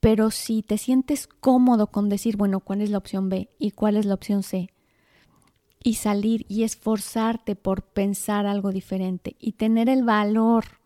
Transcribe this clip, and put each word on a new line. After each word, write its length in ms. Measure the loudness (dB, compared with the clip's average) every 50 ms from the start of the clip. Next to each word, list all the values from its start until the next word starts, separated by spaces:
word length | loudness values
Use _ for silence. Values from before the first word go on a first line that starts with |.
Pero 300 | 6 4 4 4 2 0
si 320 | 0 -4 -6 -4 -4 -4 -2
te 140 | _ -4 -4
sientes 500 | 0 0 0 0 2 0 -4 -4 -4 _
cómodo 600 | _ _ 2 4 4 6 6 6 6 4 2 0
con 220 | 0 -2 -2 0
decir, 260 | -2 -2 -2 -2 -2
"Bueno, 240 | 0 0 0 0 -2
¿cuál 220 | -4 -4 -4 -4
es 80 | -2 -2
la 80 | -2 -4
opción 320 | -4 -4 -6 -4 -2 -2
B 200 | -2 -4 -6 -8 _ _
y 120 | -6 -6
cuál 260 | -4 -2 0 0 2 2
es 80 | 0
la 100 | 0 -2
opción 280 | -4 -2 -2 -2 -2 -2
C?", 260 | -4 -6 -6 -6 -6 _ _ _ _ _ _ _ _ _ _ _ _ _ _ _ _ _ _ _ _ _ _ -2
y 120 | -2 -2
salir 500 | 0 0 0 0 0 0 0 0 -2 -2 -6
y 140 | -2 -2 -2
esforzarte 920 | -2 -4 _ _ -2 -2 -2 -4 -4 -4 -2 -2 0 -2 -4 _ -6 -6
por 280 | -4 _ -2 -2 -2 -4
pensar 600 | _ _ -2 -2 -2 -2 -4 -4 -4 -2 -2 0
algo 260 | 0 -2 -2 -2 -2
diferente 640 | -4 -4 -6 -6 -6 -4 -4 -4 -6 -6 _ -12 -14 _
y 140 | -8 -8 -4
tener 360 | _ 0 2 2 4 4 4
el 140 | 2 2 2
valor 640 | 2 2 2 2 2 2 2 4 4 4 2 2 -2 -12 _ _